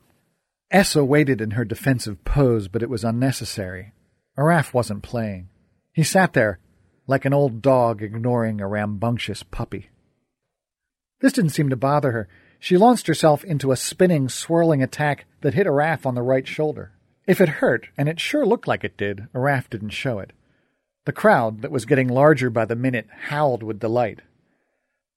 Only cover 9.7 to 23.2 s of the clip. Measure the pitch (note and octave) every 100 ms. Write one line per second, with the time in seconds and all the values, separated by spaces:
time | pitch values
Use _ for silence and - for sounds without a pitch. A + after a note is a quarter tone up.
9.7 | G2+ - _ _ _ _ _ _ _ _
10.7 | _ _ _ _ _ C4 C4 E3+ - C#3+
11.7 | A#2+ C3+ D3 C#3 A#2 G2 _ _ _ -
12.7 | F3+ A#3 A#3+ - D#3 D#3+ D3 - D3 C3+
13.7 | B2+ - - F#3 D#3 C3 - - E3+ E3
14.7 | C#3+ C3 - D3+ C#3 - _ C#3+ A#2 G3+
15.7 | C#3+ D#3 D3 C3+ B2 B2 C3 C3 - D#3
16.7 | C#3 F#2+ _ _ _ - F#3 F3 C#3+ B3
17.7 | A#2+ - - C#3+ E3+ - D4 A3+ A#3 -
18.7 | G#2 G2+ - G2+ G2 A2 B2+ C3+ C3+ -
19.7 | A2 G#2 - C#3 G#2+ - _ _ _ _
20.7 | _ _ _ - - G#3+ E3+ A2+ A2 C3+
21.7 | C#3+ A2+ C3+ B2+ B2 D3+ C#3+ B2+ A2+ A2
22.7 | A#2 C3 B2 - -